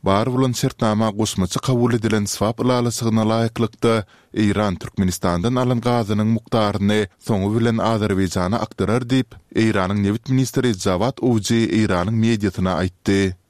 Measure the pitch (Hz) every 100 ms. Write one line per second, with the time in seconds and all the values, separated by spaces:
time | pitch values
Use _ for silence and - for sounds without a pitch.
0 | - 98 113 123 131 117 135 - 113 104
1 | 110 101 107 - 92 - - 123 120 117
2 | 107 107 104 - 101 117 123 123 120 113
3 | 113 110 110 113 113 113 113 - 117 113
4 | 101 - _ - 107 98 107 87 - -
5 | 95 90 92 87 98 127 127 123 117 120
6 | 101 107 107 113 - 113 104 101 101 107
7 | 101 _ - 107 98 113 117 113 98 113
8 | 104 95 95 92 90 113 110 - 95 113
9 | 123 131 127 - _ - 113 104 92 104
10 | 101 107 - 131 131 - 123 101 101 90
11 | 113 - 123 113 101 117 113 107 107 92
12 | 90 113 113 113 101 - 92 87 92 -
13 | - 98 98 90